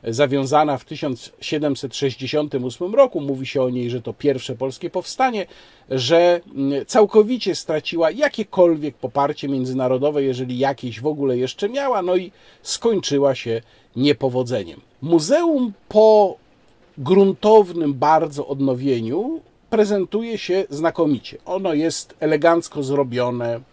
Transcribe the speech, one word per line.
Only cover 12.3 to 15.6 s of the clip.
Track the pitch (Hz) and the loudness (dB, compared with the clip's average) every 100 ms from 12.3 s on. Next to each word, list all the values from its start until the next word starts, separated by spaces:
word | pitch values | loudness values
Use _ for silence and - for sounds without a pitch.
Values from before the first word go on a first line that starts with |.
| _ - _ | _ -20 _
skończyła | - - 233 202 - 143 139 131 | -8 -2 0 0 0 2 2 0
się | 117 113 _ _ _ 120 | -4 -6 _ _ _ -2
niepowodzeniem. | 143 143 135 127 120 120 87 - _ _ | 0 0 0 -2 -2 -4 -6 -14 _ _
Muzeum | 147 170 151 294 339 294 | 0 2 4 2 2 0